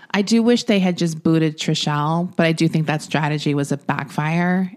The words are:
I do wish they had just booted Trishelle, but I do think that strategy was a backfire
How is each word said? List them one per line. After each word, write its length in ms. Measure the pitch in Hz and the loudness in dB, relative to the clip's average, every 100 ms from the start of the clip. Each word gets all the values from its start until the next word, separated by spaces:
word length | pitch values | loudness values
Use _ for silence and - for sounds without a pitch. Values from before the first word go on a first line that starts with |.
| - | -4
I 120 | 196 | -2
do 180 | 190 226 | 2 2
wish 220 | 226 240 | 4 2
they 160 | - 202 | 2 0
had 180 | 185 175 | 2 0
just 240 | 170 160 | -2 -2
booted 340 | 165 160 160 151 | 2 2 2 -2
Trishelle, 800 | - 156 - 147 147 165 180 - | -2 -2 -2 -2 0 -2 -2 0
but 120 | 165 | 2
I 40 | |
do 160 | 160 165 | 2 0
think 200 | 165 151 | 0 -2
that 160 | 151 | -2
strategy 500 | - 143 151 151 147 | -2 -2 0 -2 -2
was 180 | 143 143 | -2 -2
a 60 | 143 | -4
backfire 920 | - 139 - - 151 165 175 180 185 | -4 -6 -6 -4 -2 0 0 0 -2